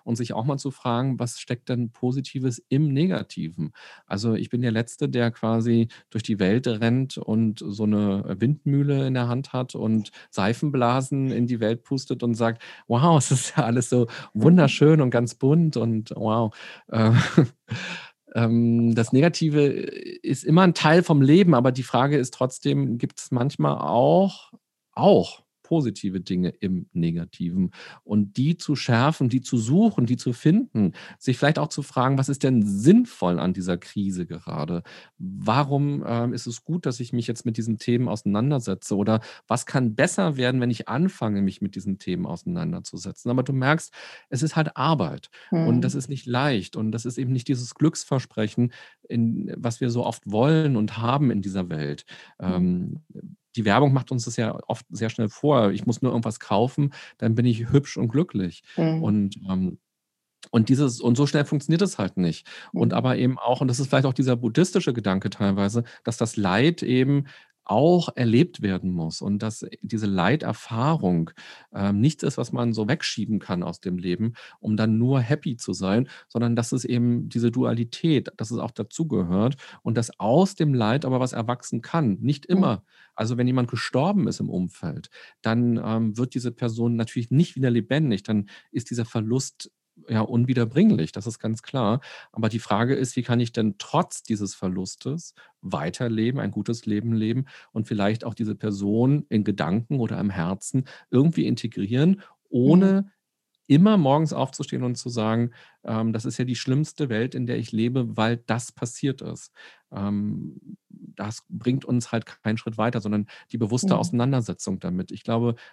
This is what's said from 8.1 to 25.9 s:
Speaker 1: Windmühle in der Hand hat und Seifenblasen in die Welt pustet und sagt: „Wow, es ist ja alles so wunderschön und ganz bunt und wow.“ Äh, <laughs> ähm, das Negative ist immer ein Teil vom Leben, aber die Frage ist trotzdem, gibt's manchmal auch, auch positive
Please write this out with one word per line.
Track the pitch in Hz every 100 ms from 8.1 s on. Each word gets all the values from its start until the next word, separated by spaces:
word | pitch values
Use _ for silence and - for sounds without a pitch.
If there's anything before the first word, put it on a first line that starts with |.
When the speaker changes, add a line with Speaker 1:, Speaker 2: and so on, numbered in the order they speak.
| 98 - 92
Speaker 1:
Windmühle | 117 151 143 143 143 139 135
in |
der | 127 120
Hand | 123 139
hat | 127 123
und | - 110 110 101 - -
Seifenblasen | - 98 120 151 135 120 131 131 139 135
in | 117 120
die | 117
Welt | 110 117
pustet | - 135 - 127
und | 120
sagt: | 113 117 117 - - -
„Wow, | 117 170 156
es | -
ist | 131 - -
ja |
alles | 117 123 -
so | 123 113 - -
wunderschön | 104 139 180 139 - 147 160
und | 127
ganz | 120 120
bunt | - 135 160 160 120
und | 113 110 113 -
wow.“ | 110 113 110 - - - -
Äh, | 113 110
<laughs> | 120 - - 143 - _ 113 - - - _ _
ähm, | 117 113 117 117 117 117
das | 117 117
Negative | 131 170 170 160 147 143
ist | - - - - - - 131
immer | - 165
ein | 180
Teil | 165 156 170
vom | - 147
Leben, | 135 170 180
aber | 127 131
die | 127
Frage | 123 120 139 147
ist | 131
trotzdem, | - 131 - 143 139 139 120
gibt's | 131 - -
manchmal | 127 135 - 143 -
auch, | 76 113 139 175 196 - - - _ _ _
auch | - 175 143 - - _ _
positive | _ 165 123